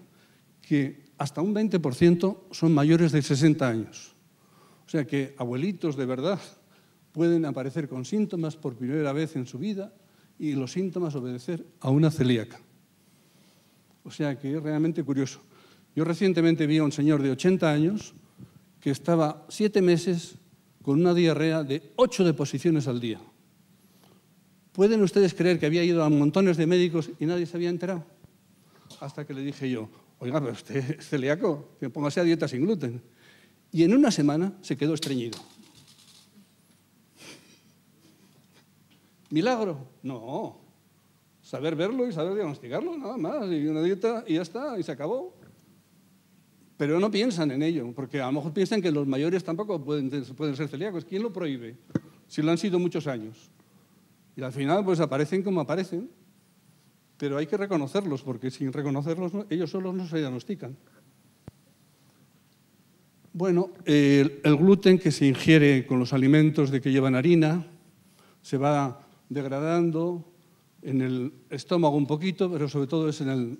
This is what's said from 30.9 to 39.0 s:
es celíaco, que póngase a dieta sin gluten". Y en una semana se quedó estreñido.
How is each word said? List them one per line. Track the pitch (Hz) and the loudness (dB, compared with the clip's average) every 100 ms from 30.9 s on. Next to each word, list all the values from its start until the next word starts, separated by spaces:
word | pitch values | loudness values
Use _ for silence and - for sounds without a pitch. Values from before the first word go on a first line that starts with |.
| 156 | -6
es | - | -6
celíaco, | 147 131 165 220 147 - - | -2 -2 0 -2 -2 -8 -10
que | 135 | -8
póngase | 156 143 180 | -4 -2 2
a | |
dieta | 170 165 147 | 2 2 0
sin | 123 | 0
gluten". | 185 190 127 120 - _ - - _ _ _ | 0 0 -4 -8 -14 _ -20 -20 _ _ _
Y | 160 | 2
en | 170 | 6
una | 262 277 | 6 6
semana | 170 143 156 190 - | 4 2 2 0 -4
se | - 127 | -8 -2
quedó | 151 | -2
estreñido. | 156 147 131 117 101 - - - - - - - - _ _ _ _ _ _ _ _ _ - - - _ _ _ _ _ _ _ _ _ _ _ _ _ _ _ _ | -2 -2 -4 -6 -10 -16 -20 -20 -20 -20 -20 -20 -20 _ _ _ _ _ _ _ _ _ -20 -20 -20 _ _ _ _ _ _ _ _ _ _ _ _ _ _ _ _